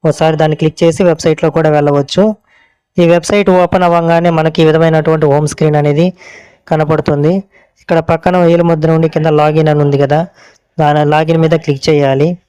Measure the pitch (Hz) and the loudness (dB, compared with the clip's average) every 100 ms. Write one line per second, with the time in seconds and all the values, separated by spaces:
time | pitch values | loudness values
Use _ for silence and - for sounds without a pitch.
0 | 165 - 160 156 156 151 156 - 170 160 | -2 -2 -2 0 -2 0 -4 0 -2 0
1 | 180 160 170 156 160 170 156 151 147 143 | 0 0 -2 -2 -2 0 0 0 0 -2
2 | 139 - 214 208 _ _ _ _ _ - | -2 -2 -2 -2 _ _ _ _ _ -2
3 | 170 175 165 208 202 180 175 185 180 170 | 2 0 0 -2 2 2 2 0 0 0
4 | 170 170 175 165 160 160 160 160 165 160 | 0 0 0 0 -2 0 2 2 2 0
5 | 156 160 151 143 151 - 156 151 147 147 | 0 0 0 0 -2 -2 -2 0 0 0
6 | 180 - - - - _ - 156 156 156 | -2 -4 -20 -20 -20 _ -6 -4 0 -2
7 | 143 147 147 190 - _ _ _ - 165 | -2 -2 0 -2 -6 _ _ _ -4 -2
8 | 160 165 - 180 170 170 170 165 160 160 | -2 -2 0 2 2 2 2 0 0 0
9 | 160 160 156 151 151 156 156 147 143 139 | 0 -2 0 2 2 2 0 0 0 0
10 | 139 151 175 _ - _ _ - 151 151 | 0 0 -4 _ -20 _ _ -2 0 2
11 | 151 151 156 165 160 165 156 135 - 151 | 0 0 0 0 2 0 -2 -4 0 0
12 | 139 135 156 175 | 0 0 -2 -4